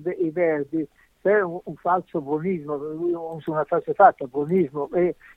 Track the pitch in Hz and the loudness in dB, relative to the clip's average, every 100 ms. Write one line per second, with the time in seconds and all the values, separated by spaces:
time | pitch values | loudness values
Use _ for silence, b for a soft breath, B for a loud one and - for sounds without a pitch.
0 | 156 - 165 156 170 151 139 160 151 b | -4 -2 -2 0 0 0 -2 -4 -6 b
1 | b _ 185 208 180 175 - 147 175 180 | b _ 2 2 2 -4 -10 -4 0 0
2 | 175 175 139 151 175 180 147 147 151 156 | 0 -6 -2 -2 -2 -4 -4 -6 -6 -4
3 | 175 170 165 165 156 156 147 170 - 151 | -2 -2 -6 -8 -4 -2 0 -2 0 6
4 | 190 - 135 139 147 190 147 147 139 175 | 6 6 -4 -4 0 0 0 -2 -2 0
5 | 175 151 B | 0 -2 B